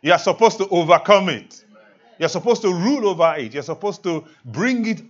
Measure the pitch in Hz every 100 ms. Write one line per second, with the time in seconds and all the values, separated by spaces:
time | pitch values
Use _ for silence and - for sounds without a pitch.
0 | 147 170 196 175 226 - 190 175 160 170
1 | - 202 185 123 - - _ _ _ _
2 | _ _ 156 180 208 233 214 175 196 285
3 | 208 175 165 156 117 139 143 160 202 190
4 | 190 160 - _ 127 117 226 247 220 214
5 | -